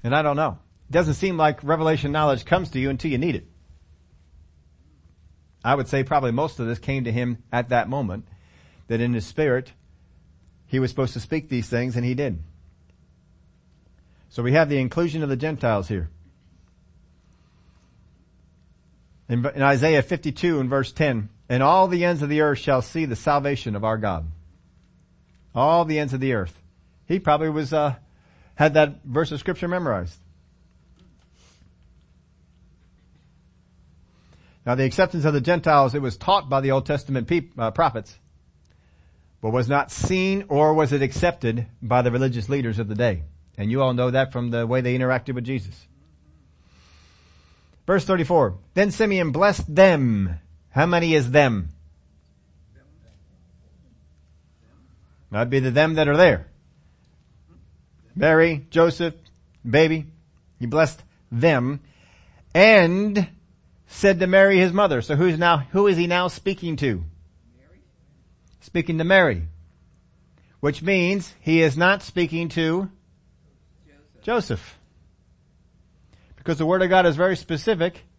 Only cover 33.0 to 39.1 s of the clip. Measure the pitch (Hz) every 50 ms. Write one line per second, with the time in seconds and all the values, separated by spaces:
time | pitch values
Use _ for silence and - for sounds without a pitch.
33 | _ _ _ _ _ _ _ _ _ _ _ _ _ _ _ _ _ _ - _
34 | - _ _ _ _ _ - - _ _ _ _ _ 123 120 127 135 131 - -
35 | 190 180 - 170 143 156 147 143 120 165 175 165 - 165 151 143 139 131 117 147
36 | 135 127 98 - - - 196 202 147 135 143 135 135 135 135 135 131 - 147 139
37 | - - 139 127 113 - 165 175 - - _ - 117 113 104 - 165 - - 113
38 | 101 - - _ _ _ _ _ _ _ _ _ _ _ _ _ _ _ _ _
39 | _ _